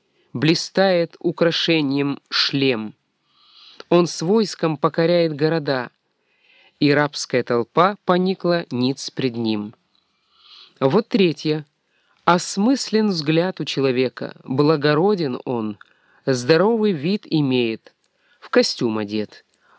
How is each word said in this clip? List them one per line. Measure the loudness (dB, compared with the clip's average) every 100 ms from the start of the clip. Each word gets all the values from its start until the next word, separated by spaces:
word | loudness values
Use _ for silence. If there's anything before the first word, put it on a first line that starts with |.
| _ _ _
Блистает | -2 0 0 -2 0 2 2 -2 -4
украшением | -4 0 0 0 0 0 0 -2 -2 -6 -6
шлем. | -4 -2 0 0 0 -4 -14 _ _ _ _ _ -20 -20 -12 2
Он | 2 2
с | -2
войском | 0 0 0 -2 -4 0
покоряет | -2 0 2 2 0 0
города, | -2 -2 -2 -4 -6 _ _ _ _ _ _ _ _ 0
и | 2
рабская | 2 0 -4 -4 -2
толпа | 0 -2 0 2 2 0
поникла | 0 2 2 -2 -2 -2 -2
ниц | -2 -2 -4 -8
пред | -4 -4 -2
ним. | -2 -2 -4 -14 _ _ _ _ _ _ -20 -20 -20 -2
Вот | 0 0 0
третья. | 2 2 0 -4 -4 -8 _ _ _ _ _
Осмыслен | 0 0 0 -2 0 0 0 0 0
взгляд | 0 0 0 0 -4
у |
человека, | -6 -2 0 0 -2 -4 -12 -12
благороден | -6 0 2 2 2 2 2 0 -2 -6
он, | -4 -4 -4 -8 -16 _ _ _
здоровый | -2 -2 2 4 4 2 0
вид | 0 -2 -4 -2
имеет, | 0 2 0 0 -4 -12 _ _ _ _ _
в | -2
костюм | 0 0 0 -4 -2
одет. | -4 -6 -6 -12 _ _ _